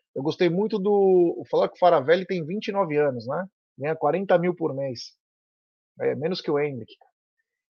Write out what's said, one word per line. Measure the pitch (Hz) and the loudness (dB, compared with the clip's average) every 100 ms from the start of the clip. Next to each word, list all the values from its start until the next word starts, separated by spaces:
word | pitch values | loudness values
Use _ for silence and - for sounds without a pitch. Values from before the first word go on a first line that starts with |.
| _ | _
Eu | - | -6
gostei | 143 156 175 | -4 0 2
muito | 175 214 214 | 2 -2 -2
do, | 196 202 190 185 170 - 135 | 2 4 4 4 4 0 -2
falar | 156 196 | 0 0
que | - | 4
o | |
Faravelli | 180 160 131 180 185 | 4 6 4 2 0
tem | 185 | -6
vinte | 151 208 214 | -6 -8 -4
e | |
nove | 202 175 147 | -2 0 0
anos, | 147 123 113 | 0 -2 -6
né? | 160 185 _ _ - | -8 -8 _ _ -8
Ganha | 143 160 | -6 -2
quarenta | 147 175 196 180 | -2 0 2 2
mil | 180 | 2
por | 175 156 | -2 -4
mês. | 135 139 117 - _ _ _ _ _ _ _ _ - | -4 -8 -8 -14 _ _ _ _ _ _ _ _ -6
É | 131 127 | -4 -2
menos | 160 185 | -4 -4
que | - | -2
o | 147 | -2
Endrick. | 147 127 107 - _ _ _ _ _ _ _ | -2 -6 -14 -20 _ _ _ _ _ _ _